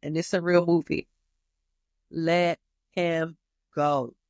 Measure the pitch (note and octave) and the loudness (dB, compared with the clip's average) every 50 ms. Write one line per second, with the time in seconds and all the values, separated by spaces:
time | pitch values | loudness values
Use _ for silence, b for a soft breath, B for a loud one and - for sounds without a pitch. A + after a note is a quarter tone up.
0 | - C#3+ D#3 D#3+ E3+ - - F#3+ E3+ F3 F3+ F3 F3 E3+ E3+ E3+ D3+ - D3+ - | -8 -6 -4 -4 -4 -2 -4 -4 0 4 4 4 4 6 2 2 2 0 -6 -6
1 | - _ _ _ _ _ _ _ _ _ _ _ _ _ _ _ _ _ _ _ | -6 _ _ _ _ _ _ _ _ _ _ _ _ _ _ _ _ _ _ _
2 | _ _ - D#3+ E3 E3 E3+ F3 F3 E3+ E3 - _ _ _ _ _ _ _ - | _ _ -8 -6 -2 0 2 2 2 0 -2 -4 _ _ _ _ _ _ _ -4
3 | F3 E3+ E3 E3 D#3+ E3 E3 _ _ _ _ _ _ _ _ - D3 D3 D3 C#3 | -2 -2 -2 -2 -4 -6 -8 _ _ _ _ _ _ _ _ -2 -2 0 0 0
4 | B2+ A#2 - _ _ | -2 -4 -10 _ _